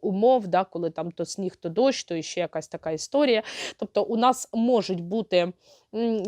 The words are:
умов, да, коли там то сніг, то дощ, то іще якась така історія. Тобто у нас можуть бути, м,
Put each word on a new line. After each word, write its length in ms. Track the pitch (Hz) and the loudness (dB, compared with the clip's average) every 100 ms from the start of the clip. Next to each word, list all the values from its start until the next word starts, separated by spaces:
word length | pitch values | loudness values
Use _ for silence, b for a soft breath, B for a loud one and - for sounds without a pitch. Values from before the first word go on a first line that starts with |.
умов, 460 | 208 190 226 254 202 | -4 2 4 4 2
да, 160 | 180 | 0
коли 260 | 190 170 170 | 0 -4 -4
там 220 | 165 170 | -4 -8
то 140 | - 165 | -6 -8
сніг, 300 | - 185 - | -6 -8 -6
то 140 | 170 | -4
дощ, 340 | 165 269 254 | 2 2 2
то 120 | - 170 | -4 -8
іще 240 | 151 - | -6 -6
якась 280 | 170 160 - | -4 -6 -10
така 240 | - 160 | -10 -6
історія. 520 | 160 - 277 285 220 B B B - | -6 -2 2 4 2 B B B -8
Тобто 260 | 220 - | -4 -2
у 140 | - 226 | 0 4
нас 320 | 240 165 - | 4 2 -2
можуть 480 | 226 240 240 - 180 | 0 2 2 2 -4
бути, 520 | 170 220 - 180 175 - b b _ 214 | -4 -4 2 2 2 -2 b b _ -4
м, 280 | 233 220 | -2 0